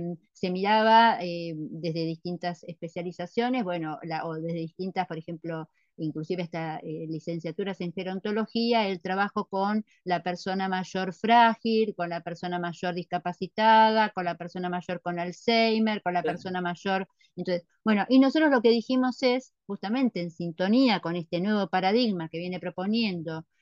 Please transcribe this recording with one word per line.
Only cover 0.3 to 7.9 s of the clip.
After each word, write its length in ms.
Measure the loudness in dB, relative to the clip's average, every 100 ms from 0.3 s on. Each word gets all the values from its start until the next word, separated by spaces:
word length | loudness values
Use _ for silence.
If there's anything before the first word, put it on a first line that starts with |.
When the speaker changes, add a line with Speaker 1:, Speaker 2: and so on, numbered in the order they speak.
Speaker 1:
se 180 | _ -4
miraba, 680 | -2 2 4 6 8 6 4
eh, 320 | -2 -6 -6 -8
desde 480 | -10 -8 -4 -2 -4
distintas 580 | -4 -6 -6 -6 -8
especializaciones, 1000 | -10 -12 -12 -10 -10 -8 -8 -2 -2 0 -2
bueno, 340 | -4 -4 -6
la, 220 | -8 -6 -6
o 100 | -6
desde 240 | -6 -6
distintas, 460 | -8 -8 -6 -4 -4
por 100 | -6
ejemplo, 520 | -10 -10 -8 -8 -10 _ _ -8
inclusive 460 | -6 -6 -6 -6
hasta, 340 | -6 -6 -6 -8
eh, 280 | -8 -10 -8
licenciaturas 720 | -8 -6 -8 -6 -6 -6 -6
en 100 | -8